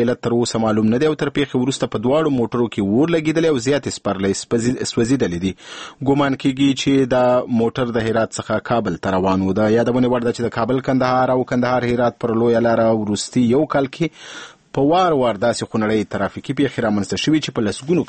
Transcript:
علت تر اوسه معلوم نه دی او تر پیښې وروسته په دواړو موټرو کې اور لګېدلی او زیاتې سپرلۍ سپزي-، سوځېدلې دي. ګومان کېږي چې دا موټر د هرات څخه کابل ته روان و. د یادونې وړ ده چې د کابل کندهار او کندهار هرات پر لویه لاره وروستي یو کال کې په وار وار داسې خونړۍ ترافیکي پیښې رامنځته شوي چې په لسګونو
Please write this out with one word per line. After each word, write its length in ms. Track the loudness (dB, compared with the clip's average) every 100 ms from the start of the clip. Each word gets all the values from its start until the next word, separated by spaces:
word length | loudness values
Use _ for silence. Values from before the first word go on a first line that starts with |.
| 0
علت 180 | -2 -2
تر 100 | 0
اوسه 260 | 0 0 0
معلوم 200 | 2 2 2
نه 20 |
دی 80 | 0
او 40 | 0
تر 140 | -2
پیښې 260 | -2 -2 0
وروسته 320 | -2 -2 -4
په 160 | -2 0
دواړو 320 | 2 2 0
موټرو 300 | 0 0 -2
کې 80 | 0 0
اور 200 | 2 2 0
لګېدلی 320 | 0 0 2
او 100 | 2 0
زیاتې 220 | 0 -2 -6
سپرلۍ 360 | -4 -2 0 -2
سپزي-، 360 | -2 0 0 -2 -2
سوځېدلې 460 | -2 0 0 0 -2 -4
دي. 80 | -6 -12 -16 -18 -6
ګومان 300 | 0 2 2 0
کېږي 280 | -2 2 2 2
چې 240 | 2 2 2 2
دا 260 | 4 2 2 0
موټر 260 | 0 0 -2 -2
د 100 | 0
هرات 240 | 0 -2 -4
څخه 200 | -4 -4 -2
کابل 240 | -4 -2 -4
ته 220 | -2 0
روان 220 | 0 0
و. 120 | 0
د 180 | 0 2 2
یادونې 300 | 2 0 0
وړ 160 | 0
ده 100 | -2
چې 80 | -4
د 80 | -4
کابل 180 | -2 -2
کندهار 640 | -2 0 0 2 2 2
او 100 | 0
کندهار 420 | 0 -2 0 0 0
هرات 340 | 0 0 -2
پر 120 | -2 0
لویه 200 | 2 4
لاره 300 | 2 2 2 2
وروستي 440 | 0 -4 -2 0
یو 200 | 2 2 2
کال 200 | 0 -2
کې 220 | -2 -6 -6 -18 -18 -18 -20 _
په 80 | 0 2
وار 240 | 4 2 2
وار 140 | 2 0
داسې 280 | 0 -2 -4
خونړۍ 420 | -2 0 0 0
ترافیکي 400 | -2 -4 -4 -6
پیښې 260 | -2 -2 0 0
رامنځته 300 | 0 -2 -2
شوي 160 | 2 0
چې 100 | 0 -2
په 60 | -2
لسګونو 360 | -4 0 0